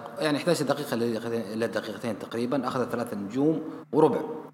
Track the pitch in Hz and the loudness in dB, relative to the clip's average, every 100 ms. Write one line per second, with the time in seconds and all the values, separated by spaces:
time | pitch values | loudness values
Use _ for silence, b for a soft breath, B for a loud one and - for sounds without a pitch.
0 | - - 156 139 175 156 135 143 143 117 | -6 -2 0 2 2 2 2 0 -2 0
1 | 120 110 117 113 98 110 113 104 107 101 | 0 -2 -2 -4 -4 -2 -2 -2 -4 -6
2 | 120 101 - 113 123 143 123 131 117 120 | -6 -6 -6 -4 0 0 0 0 0 -2
3 | 113 104 101 127 151 156 - B B 143 | -4 -4 -4 2 4 2 -2 B B 6
4 | 151 - - - - | 6 6 -2 -8 -12